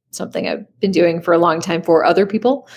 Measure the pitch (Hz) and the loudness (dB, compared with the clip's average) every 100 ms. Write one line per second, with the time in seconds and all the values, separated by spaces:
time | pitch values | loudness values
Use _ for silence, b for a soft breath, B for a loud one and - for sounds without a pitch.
0 | _ - - - 190 - 208 - 196 175 | _ -12 -8 -6 -6 -6 -10 -6 -2 2
1 | 170 165 170 170 170 160 180 165 - 165 | 2 0 0 2 2 0 -2 -4 2 2
2 | - 190 202 220 247 285 - | 4 2 0 0 -2 -2 -6